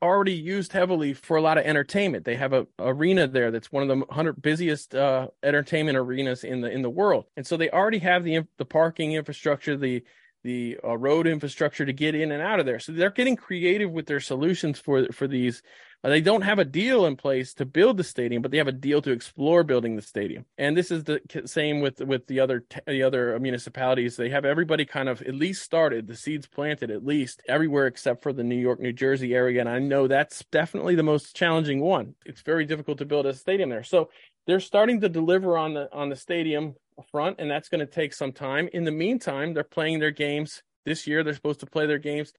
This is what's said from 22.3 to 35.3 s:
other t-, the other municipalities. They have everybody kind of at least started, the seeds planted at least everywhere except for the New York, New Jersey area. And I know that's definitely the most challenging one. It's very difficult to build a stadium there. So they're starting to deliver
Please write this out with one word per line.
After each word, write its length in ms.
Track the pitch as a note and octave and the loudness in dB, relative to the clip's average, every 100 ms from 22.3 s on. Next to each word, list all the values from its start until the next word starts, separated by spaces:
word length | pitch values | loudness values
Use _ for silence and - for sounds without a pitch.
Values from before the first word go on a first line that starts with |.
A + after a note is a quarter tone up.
| C3+ | 0
other 220 | C3 B2+ | 2 0
t-, 180 | - - - | -6 -14 -6
the 160 | C3+ | 0
other 360 | C3 C3 B2 A2+ | 2 2 2 0
municipalities. 800 | C3 B2 A#2+ C3+ B2+ C3 A#2+ - | -2 -4 -6 -2 2 2 0 0
They 120 | A#2+ | -2
have 140 | C#3 | 0
everybody 400 | C#3 D3+ E3 D#3 | 2 2 2 0
kind 240 | D3 D3 C3+ | 0 -2 -2
of 140 | A#2+ | -4
at 140 | - C3+ | -6 -4
least 260 | E3+ G3 | -4 -4
started, 460 | - E3 D#3 A#2 A2 | -2 2 2 0 -6
the 80 | A#2 | -10
seeds 320 | - D3+ - | -8 -8 -8
planted 420 | - D3 D3 A#2 | -6 -4 -4 -6
at 160 | G#2 C3 | -6 -2
least 380 | D3 B2+ - - | -2 -2 -6 -2
everywhere 380 | C#3+ D#3+ C#3+ C3+ | 0 2 2 2
except 380 | B2 - A#2+ | 0 -2 -2
for 100 | D3 | -2
the 100 | C3+ | -4
New 140 | A#2+ B2 | -2 0
York, 220 | B2 A#2+ | 0 0
New 140 | B2 | -2
Jersey 420 | A#2+ C3 C3+ B2+ B2 | -2 0 0 0 2
area. 240 | B2+ B2 | 2 2
And 100 | A#2 | 0
I 80 | A#2+ | 0
know 300 | C#3 C#3 C3 | 0 2 4
that's 360 | C3+ D3+ - - | 4 0 -4 -2
definitely 440 | D#3 E3 - F3 F3 | 0 0 -2 0 2
the 80 | |
most 320 | D#3 D3+ - - | 4 2 0 0
challenging 460 | F3 D#3+ D3+ C#3 | 2 2 0 0
one. 340 | D#3 F3+ A2+ - - | 2 0 -2 -12 -20
It's 160 | - | -10
very 240 | - E3 D3+ | -2 0 0
difficult 320 | D#3 D3+ C#3+ | -4 -6 -6
to 80 | D#3 | -2
build 220 | D3 C3+ | 0 0
a 80 | C3 | -2
stadium 340 | - G3 E3 | 0 0 0
there. 140 | A2+ | -4
So 260 | A#2+ F#3 D#3+ - - _ - | 0 2 2 -4 -20 _ 0
they're 120 | F#3 | 0
starting 420 | F#3 G#3 A3 A#3+ | 2 4 4 4
to 80 | G3 | 0
deliver 460 | E3 D#3+ | 0 2